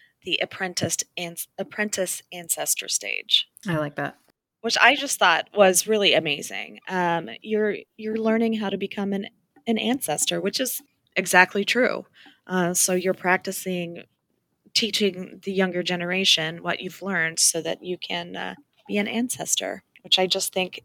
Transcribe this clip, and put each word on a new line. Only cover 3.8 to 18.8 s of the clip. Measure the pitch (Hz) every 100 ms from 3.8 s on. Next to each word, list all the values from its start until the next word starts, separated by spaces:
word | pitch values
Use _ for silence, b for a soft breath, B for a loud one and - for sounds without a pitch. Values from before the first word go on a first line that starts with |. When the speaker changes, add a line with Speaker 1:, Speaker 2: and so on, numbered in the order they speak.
| 147 -
Speaker 2:
that. | 143 - _ _ _ _
Speaker 1:
Which | 233 -
I | 233 285
just | 277 -
thought | 190 160 - 196
was | 190 185 -
really | 220 196 135
amazing. | 160 147 - 95 - 104 -
Um, | 185 175 170 113 117
you're, | - 214 214 180 - -
you're | 214 220
learning | 220 220 226
how | 220 202
to | 196
become | 196 - 202
an, | 196 - - _ _ -
an | 226
ancestor, | 220 269 - 147 - 170
which | 185 -
is | 262 - - _ _ -
exactly | 190 185 180 202
true. | 202 240 247 - - b b b -
Uh, | 185 175
so | 180 - 185
you're | 180
practicing | 180 180 185 196 190 - 180 170 170 - _ _ _ _ _ _
teaching | - 220 208 208 175 185 190
the | 196
younger | 190 185 175
generation | 175 180 175 185 190 - 160 170
what | 175 -
you've | 180 -
learned | 185 185 160 160
so | - 165
that | 160 175
you | 180 180
can, | - 175 175 180
uh, | 180 - _ _